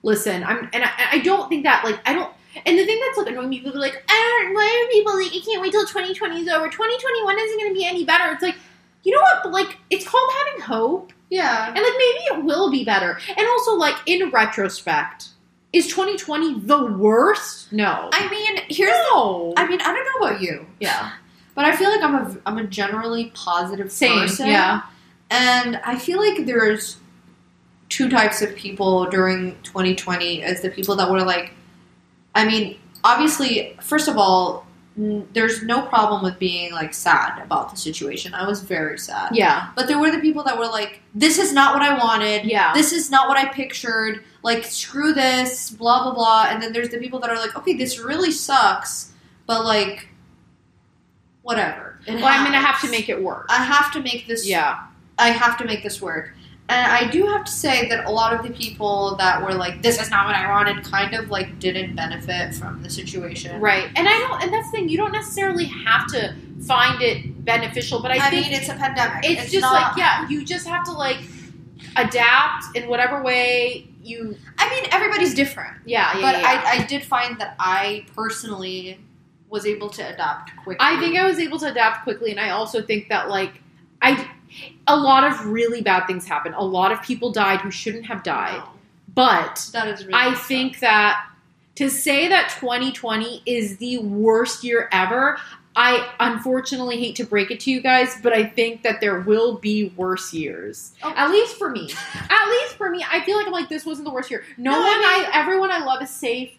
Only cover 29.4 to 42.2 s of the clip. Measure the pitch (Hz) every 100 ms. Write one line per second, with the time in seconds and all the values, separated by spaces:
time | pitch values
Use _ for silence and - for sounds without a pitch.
29.4 | 180 - - 190 185 185 - 175 175 165
30.4 | 160 185 190 190 190 196 180 190 185 175
31.4 | 175 - - _ _ _ _ _ _ 214
32.4 | 220 220 202 - - - 220 262 311 302
33.4 | 262 220 - - - 302 302 220 196 185
34.4 | 180 - - - _ - 214 208 196 226
35.4 | 226 226 220 247 269 233 214 208 185 180
36.4 | 185 175 175 170 156 - 175 151 - -
37.4 | - 160 - - 156 156 143 - 180 175
38.4 | 190 202 - 175 156 - - - - 226
39.4 | 185 143 - - 254 294 311 320 311 294
40.4 | 269 233 233 220 202 - _ 208 311 320
41.4 | - 277 277 277 285 277 233 220